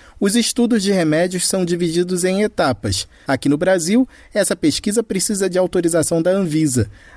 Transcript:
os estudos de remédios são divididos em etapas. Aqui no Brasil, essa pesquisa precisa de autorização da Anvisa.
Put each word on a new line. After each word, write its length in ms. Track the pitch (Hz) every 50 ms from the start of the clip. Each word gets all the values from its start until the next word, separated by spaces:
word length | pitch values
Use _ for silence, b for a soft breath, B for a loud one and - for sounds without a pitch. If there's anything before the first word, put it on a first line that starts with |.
| b b b b
os 160 | - 202 202
estudos 480 | 240 226 - - - 240 220 240 214 185
de 80 | 202
remédios 560 | 196 185 165 156 151 160 180 185 185 175 -
são 180 | - - 190 185
divididos 580 | 170 175 170 180 165 160 175 180 180 185 175 180
em 200 | 185 185 196 214
etapas. 640 | 208 - - 165 139 123 - - 107 98 - - b b b b
Aqui 220 | - 139 127 - 139
no 80 | 143
Brasil, 500 | 156 180 185 190 180 156 175 214 254 262 b b b b b
essa 240 | b 214 190 - 202
pesquisa 460 | - - 151 - - - 208 202 233
precisa 480 | 226 - 208 185 - - 208 190 196 185
de 80 | 175
autorização 640 | 185 185 175 - 185 170 165 170 165 143 - 170 165
da 100 | 165 180
Anvisa. 580 | 185 202 190 160 151 156 156 143 123 123 107 B B B B B B